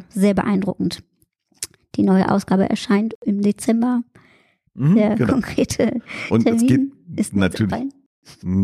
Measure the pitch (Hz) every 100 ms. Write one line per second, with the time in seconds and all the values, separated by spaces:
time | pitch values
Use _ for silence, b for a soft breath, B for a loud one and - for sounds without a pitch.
0 | - 196 202 190 - 190 196 - 185 -
1 | - _ _ _ _ - - _ _ -
2 | 202 190 - 202 - 185 196 214 - 202
3 | 226 - 240 202 202 - - 226 247 247
4 | - _ b b b b _ - 143 208
5 | 208 214 220 269 - - - - 226 240
6 | - B B 220 233 233 247 269 277 -
7 | - 180 - 98 92 - 101 - 277 -
8 | _ _ - - - 95